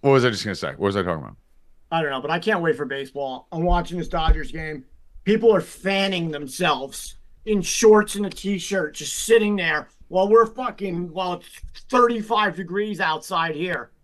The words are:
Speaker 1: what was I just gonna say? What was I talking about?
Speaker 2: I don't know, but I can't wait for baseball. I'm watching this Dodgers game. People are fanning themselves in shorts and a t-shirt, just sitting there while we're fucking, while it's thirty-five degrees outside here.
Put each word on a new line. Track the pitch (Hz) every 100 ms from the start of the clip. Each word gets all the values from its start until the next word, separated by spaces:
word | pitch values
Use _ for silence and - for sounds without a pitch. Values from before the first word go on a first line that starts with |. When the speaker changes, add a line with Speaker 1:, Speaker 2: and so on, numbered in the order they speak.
Speaker 1:
what | 143
was | 135
I | 123
just | 101
gonna | 107
say? | 92 76
What | 71
was | 98 98
I |
talking | 90 82
about? | 58 - _ _ _ - _
Speaker 2:
I | 165
don't | 151
know, | 135
but | 147
I | 170
can't | 185 202
wait | 165 139
for |
baseball. | 139 139 135 139 135 127 _
I'm | 165
watching | 175 175 170 175
this | 156
Dodgers | 170 156 156 -
game. | 160 156 151 - - - -
People | - 220 226
are | 196
fanning | 165 - 190 196 196 185 165
themselves | 147 143 - 175 139 135 - - - - - -
in | 208
shorts | 170 - 226 214 208 202
and | 202
a |
t-shirt, | - 190 196 - 196 151
just | - 143 -
sitting | - 220 208 202
there | 170 151 147 _ -
while | 180 202
we're | 226 220
fucking, | 240 254 - 196 170 175
while | 160 185
it's | 180 - - - - -
thirty-five | 254 240 233 214 220 208 165
degrees | 175 190 214 180
outside | 175 156 - 180 165
here. | 151 180 151 117 _